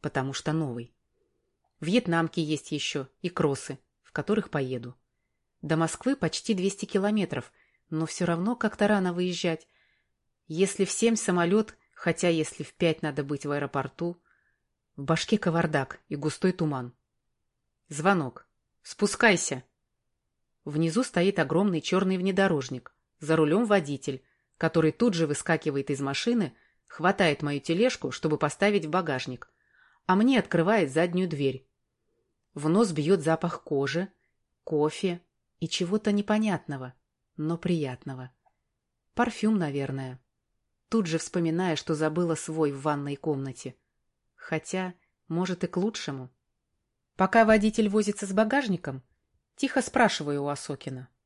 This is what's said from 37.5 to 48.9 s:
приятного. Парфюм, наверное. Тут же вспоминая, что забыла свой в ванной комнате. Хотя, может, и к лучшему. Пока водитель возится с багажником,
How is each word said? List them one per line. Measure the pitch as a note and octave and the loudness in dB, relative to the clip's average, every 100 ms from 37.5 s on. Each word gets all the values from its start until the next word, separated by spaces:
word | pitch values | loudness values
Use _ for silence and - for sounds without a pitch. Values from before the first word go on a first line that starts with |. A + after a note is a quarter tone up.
| E3+ | -2
приятного. | F3 E3+ C3+ B2 C#3+ B2+ B2+ _ _ _ _ _ _ _ _ | 0 0 -2 -6 -12 -12 -14 _ _ _ _ _ _ _ _
Парфюм, | - A#3 - G#3+ G#3 | -2 -2 0 0 2
наверное. | D3+ C#3 C3+ C3+ C3 B2+ _ _ _ _ _ _ - | 0 -2 -4 -6 -8 -14 _ _ _ _ _ _ -2
Тут | A3+ E3+ | 0 0
же | D#3+ | -2
вспоминая, | - F3+ E3 E3 F#3 | -2 0 0 0 0
что | D3+ - | -2 -2
забыла | D3+ D#3 D#3+ E3+ | -2 0 0 0
свой | D#3 - D#3+ D3+ | -2 -4 0 0
в | C#3 | 0
ванной | D3+ D3 C#3 C#3+ | -2 -2 -4 -6
комнате. | D#3+ C#3 C3+ B2+ B2+ - _ _ _ _ _ _ | -4 -4 -4 -10 -14 -16 _ _ _ _ _ _
Хотя, | - D#3 - F#3 F#3 F3 _ _ - | -6 -6 -4 -6 -6 -10 _ _ -6
может, | E3 F3+ F3 | -4 -2 -4
и | F3 | -4
к | F3+ | -2
лучшему. | G#3 - - C3+ B2+ _ _ _ _ _ _ _ _ - | -2 -4 -8 -10 -12 _ _ _ _ _ _ _ _ -2
Пока | F#3+ A3+ | 4 6
водитель | A3 A3 G#3+ A3+ G#3 | 6 6 4 2 2
возится | G#3+ G#3 - G3 | 2 0 -4 -2
с | |
багажником, | G3 A3 C4+ A#3+ E3+ C#3+ | 0 2 2 0 -2 -4